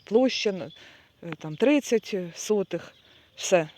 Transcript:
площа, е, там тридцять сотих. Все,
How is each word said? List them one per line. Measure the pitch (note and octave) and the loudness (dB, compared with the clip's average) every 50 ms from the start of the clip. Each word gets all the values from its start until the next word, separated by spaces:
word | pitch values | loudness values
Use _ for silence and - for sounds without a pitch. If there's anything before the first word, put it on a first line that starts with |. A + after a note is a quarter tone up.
| _ | _
площа, | - G3 A#3 C4 B3+ - - - G#3+ | 0 2 4 4 4 2 0 -2 -2
е, | F#3+ F3+ C3 - - - - - - - _ _ _ _ - E3+ D#3+ - | -4 -4 -8 -12 -14 -18 -20 -20 -20 -20 _ _ _ _ -12 -12 -12 -10
там | - D#3 D#3 | -10 -10 -4
тридцять | - A3+ C4+ D4+ C#4+ - - B3 A3 - - - F#3 F3+ E3+ - | 0 2 4 4 4 2 2 -2 -2 -2 -2 -8 -8 -8 -8 -12
сотих. | - - - G#3+ G#3 F#3+ - - E3 - - - _ _ _ _ _ _ _ _ | -10 -4 -2 0 0 0 -2 -6 -8 -8 -10 -20 _ _ _ _ _ _ _ _
Все, | - - - F#3+ F3 D#3 D3+ - | -8 -2 2 2 2 2 0 -8